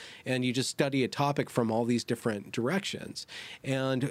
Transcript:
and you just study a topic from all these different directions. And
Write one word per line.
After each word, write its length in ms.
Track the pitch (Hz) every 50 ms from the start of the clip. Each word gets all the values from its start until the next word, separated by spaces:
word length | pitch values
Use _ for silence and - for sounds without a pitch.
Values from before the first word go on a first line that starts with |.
| - - - - -
and 200 | - 127 127 127
you 80 | 127 117
just 160 | 135 120 -
study 340 | - - 151 139 139 135 123
a 60 | 107
topic 400 | - - 143 143 143 139 131 -
from 220 | - 127 120 110
all 120 | 113 113 120
these 200 | 117 120 117 -
different 480 | - 123 - - 120 107 101 - - -
directions. 720 | - 113 127 175 196 196 - - - - - - - - - - - - - - - -
And 380 | 135 135 131 135 135 131 131 135 135